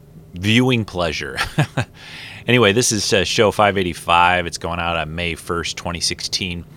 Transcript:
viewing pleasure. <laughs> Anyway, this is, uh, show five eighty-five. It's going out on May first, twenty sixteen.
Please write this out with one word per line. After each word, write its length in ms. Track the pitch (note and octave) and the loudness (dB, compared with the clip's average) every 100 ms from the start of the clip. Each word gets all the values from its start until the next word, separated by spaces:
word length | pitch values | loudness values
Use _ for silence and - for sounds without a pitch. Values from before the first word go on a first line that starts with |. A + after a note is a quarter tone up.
| - - - F2 | -20 -20 -18 -6
viewing 500 | G2 A2+ B2+ A#2+ G2+ | 2 4 4 2 -2
pleasure. 540 | F#2 E2+ D2+ C#2+ C2 | -2 -2 -2 -6 -6
<laughs> 440 | - - C#3+ - - - - - - - - | -4 -2 -2 -2 -8 -10 -18 -16 -16 -8 2
Anyway, 240 | B2 G#2 | 4 6
this 200 | G#2 B2 | 6 2
is, 220 | G#2+ - | 0 2
uh, 100 | G#2+ | 2
show 280 | E2+ - G#2 | 2 2 2
five 260 | F#2 G#2 G2 | 4 2 2
eighty-five. 680 | F2+ D#2+ E2 E2+ F2 F2+ E2+ | -2 -4 2 4 4 2 0
It's 100 | D#2 | -6
going 220 | E2 F2 | -8 -6
out 160 | E2+ E2+ | -4 -4
on 180 | D#2 | -4
May 220 | E2 E2+ D#2 | -4 -6 -6
first, 420 | - E2+ D#2+ - | -6 -4 -4 -6
twenty 220 | F2 F2 | -8 -6
sixteen. 680 | - E2+ - - F#2 F2 D#2+ | -4 -6 -6 -6 -4 -6 -10